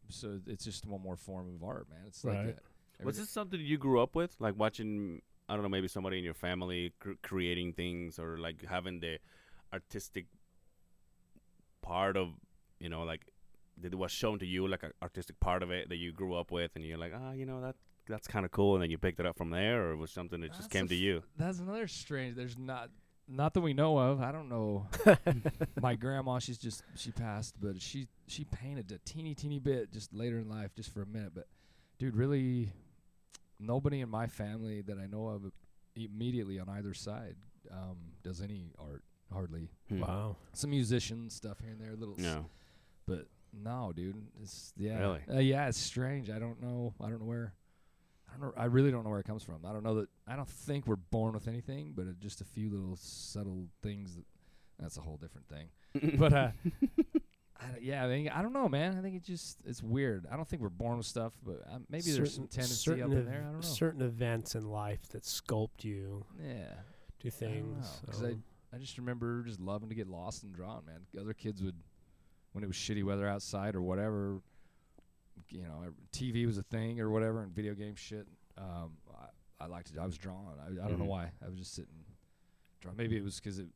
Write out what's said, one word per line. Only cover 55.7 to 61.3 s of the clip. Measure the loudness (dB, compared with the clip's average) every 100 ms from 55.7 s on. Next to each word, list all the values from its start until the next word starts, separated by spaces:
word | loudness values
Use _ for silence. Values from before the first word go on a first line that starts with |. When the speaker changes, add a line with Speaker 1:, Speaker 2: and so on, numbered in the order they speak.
| -18 -4
Speaker 3:
<laughs> | 2 4 10
Speaker 1:
But, | 10
uh, | 10 8 2 -2 2 2 4 4 4 0 _ _ -16
I, | -10 -6
yeah, | -2 2
I | 4
think, | 4 2
I | 2
don't | 0
know, | 4 4
man. | 4 2 0
I |
think | -2
it | -4
just, | -6 -6 -6 -10
it's | -8 -6
weird. | 2 4 4 2 -2
I |
don't | -6 -4
think | -2
we're | -2
born | 0 0 0
with | -2
stuff, | -2 -2